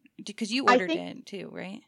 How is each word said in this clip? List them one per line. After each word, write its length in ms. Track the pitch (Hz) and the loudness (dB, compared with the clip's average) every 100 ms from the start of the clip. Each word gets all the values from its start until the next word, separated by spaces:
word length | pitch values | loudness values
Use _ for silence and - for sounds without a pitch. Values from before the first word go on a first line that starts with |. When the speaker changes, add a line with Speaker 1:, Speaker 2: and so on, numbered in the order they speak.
| - - | -20 -16
Speaker 1:
D-, 100 | 214 | -10
'cause 200 | 208 214 | -6 -2
you 140 | 254 254 | 2 6
Speaker 2:
I 40 | |
Speaker 1:
ordered 160 | 247 185 | 6 6
Speaker 2:
think 280 | 330 - - | -2 -4 -10
Speaker 1:
it 80 | - | -10
too, 220 | 196 - | -10 -8
right? 320 | - 185 196 | -10 -10 -12